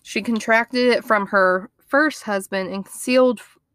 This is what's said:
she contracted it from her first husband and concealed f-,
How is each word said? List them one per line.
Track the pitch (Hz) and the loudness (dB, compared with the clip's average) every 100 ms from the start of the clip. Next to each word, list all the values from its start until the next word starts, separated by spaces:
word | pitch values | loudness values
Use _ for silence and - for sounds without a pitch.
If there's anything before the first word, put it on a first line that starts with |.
she | - 226 | -10 -6
contracted | 214 226 - 226 233 247 247 | -4 -4 0 0 0 0 2
it | 233 - | 2 0
from | 214 196 | -2 0
her | 202 185 185 185 _ | 2 2 0 -4 _
first | - 277 311 - | -2 0 0 -2
husband | - 196 190 196 185 | -6 -6 -4 -6 -4
and | 190 190 | -8 -10
concealed | - - 254 254 220 | -8 0 4 4 2
f-, | - _ _ | -8 _ _